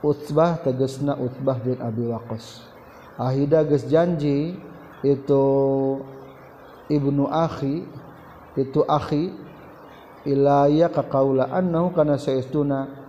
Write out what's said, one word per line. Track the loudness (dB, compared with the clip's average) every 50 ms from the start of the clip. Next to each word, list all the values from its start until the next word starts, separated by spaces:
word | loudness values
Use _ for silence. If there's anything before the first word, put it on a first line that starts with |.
| 0
Utbah | 0 -2 -2 -4 -2 2 2 2 2 0 -2
tegasna | -2 -2 0 0 -2 -2 -2 -4 -4 -4 -2 -2
Utbah | -4 -6 -6 -4 -2 -2 -2 -2
bin | -2 -4 -4 -4
Abi | -4 -6 -4 -4 -4 -4
Waqqas. | -4 -6 -8 -10 -10 -10 -10 -16 -20 -20 -20 -20 -20 -20 -20 -20 -20 -20 -20 -20 -10 -4
Ahida | -4 -2 0 0 2 2 4 2 4
geus | 4 2 0 2 2
janji | 2 4 4 2 0 0 0 0 0 0 -2 -4 -6 -10 -14 -18 -20 -20 -20 -20 -16 -2
itu | 2 2 2 2 2 2 2 4 4 4 4 4 2 2 2 0 0 -2 -2 -4 -6 -14 -16 -18 -20 -20 -20 -20 -20 -20 -20 -20 -20 -20 -20 -20 -6 -2
ibnu | -2 0 0 0 0 0 0 0
akhi, | 0 0 0 -2 -2 -4 -4 -4 -4 -4 -8 -10 -16 -18 -18 -20 -20 -20 -20 -20 -20 -20 -20 -10 -4 -4
itu | -4 0 0 0 2
akhi, | 2 2 0 0 0 -2 -2 -2 -2 -6 -10 -16 -18 -20 -20 -20 -20 -20 -20 -20 -20 -20 -20 -20 -20 -20 -12 -4 -2
ilaya | 2 2 4 4 6 6 6 4 6 4 4 2
ka | 2 -2 -4 0
kaula | 0 2 2 4 4 2 0 0
annahu | 0 -2 0 0 0 0 0 0 2
kana | 2 2 2 2 0
saestuna | 0 -2 -2 -2 -2 -2 -2 -2 0 0 -2 -4 -4 -8 -10 -16 -20